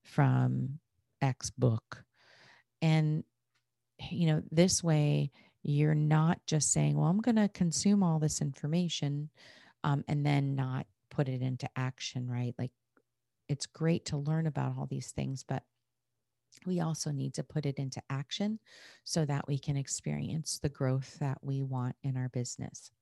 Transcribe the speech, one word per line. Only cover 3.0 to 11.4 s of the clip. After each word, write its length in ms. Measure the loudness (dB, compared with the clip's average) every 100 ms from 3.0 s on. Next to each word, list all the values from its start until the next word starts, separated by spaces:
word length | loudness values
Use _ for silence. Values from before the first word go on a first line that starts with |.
| 4 0 -4 _ _ _ _ _ _ _ -10
you 160 | 0 2
know, 160 | 2 0
this 320 | 4 4 4
way 480 | 2 4 4 2 0 _ -20 _
you're 320 | -2 2 4
not 500 | 4 4 4 4 2 0
just 260 | 0 2
saying, 240 | 2 2 4
"Well, 120 | 2
I'm 120 | 2
gonna 280 | 2 4 2
consume 540 | 2 0 2 2 4
all 160 | 4 4
this 220 | 2 0
information," 880 | -4 -4 -2 0 0 -2 -2 -2 -6 _ -20 -20 -20 _
um, 200 | 0 0 0
and 160 | 0
then 300 | 2 2 2
not 320 | -2 -2 -4 -8 _ _
put 180 | -4 -2
it 140 | 0